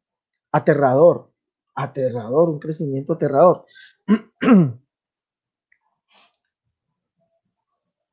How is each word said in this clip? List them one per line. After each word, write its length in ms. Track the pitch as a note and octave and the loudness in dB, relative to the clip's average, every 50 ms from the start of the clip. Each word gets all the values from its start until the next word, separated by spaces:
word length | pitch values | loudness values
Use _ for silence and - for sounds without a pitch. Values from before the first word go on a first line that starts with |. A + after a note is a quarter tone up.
| _ _ _ _ _ _ _ _ _ _ | _ _ _ _ _ _ _ _ _ _
Aterrador, 760 | - D3 - F3 D3+ C#3 C#3+ B2+ B2+ C#3 E3 F3 D3 A#2 - _ _ _ _ _ _ _ _ _ - - | -4 -2 0 0 0 2 2 2 2 4 4 4 4 2 -4 _ _ _ _ _ _ _ _ _ -12 -12
aterrador, 680 | C#3 B2+ - C#3 C3 B2 A#2 B2 G#2+ A2+ B2+ D3+ F3 E3+ | -10 -10 -8 -6 -6 -6 -6 -8 -8 -4 -2 0 0 0
un 100 | D3+ D3 | -2 -8
crecimiento 540 | - D#3 D#3 - E3 C#3 C3+ C3+ C#3 - | -10 -12 -10 -10 -8 -8 -8 -8 -6 -6
aterrador. 520 | E3 D#3+ D#3+ C#3+ C#3 C#3 E3+ F3+ E3 - - _ _ - - - _ _ _ | -6 -4 -4 -2 0 2 2 2 2 0 -6 _ _ -20 -20 -20 _ _ _
<clears throat> 760 | - G#3+ G#3+ - _ _ - - A3+ A#3 F#3+ D#3+ B2+ A2+ - _ _ _ _ _ _ _ _ _ _ _ _ _ _ _ _ _ _ _ _ _ _ _ _ _ _ _ _ _ _ _ _ _ _ _ _ _ _ _ _ _ _ _ _ _ _ _ _ _ _ _ _ _ _ _ _ _ _ _ _ _ _ _ _ _ _ | -4 -4 -4 -4 _ _ -4 0 4 4 4 4 2 -2 -10 _ _ _ _ _ _ _ _ _ _ _ _ _ _ _ _ _ _ _ _ _ _ _ _ _ _ _ _ _ _ _ _ _ _ _ _ _ _ _ _ _ _ _ _ _ _ _ _ _ _ _ _ _ _ _ _ _ _ _ _ _ _ _ _ _ _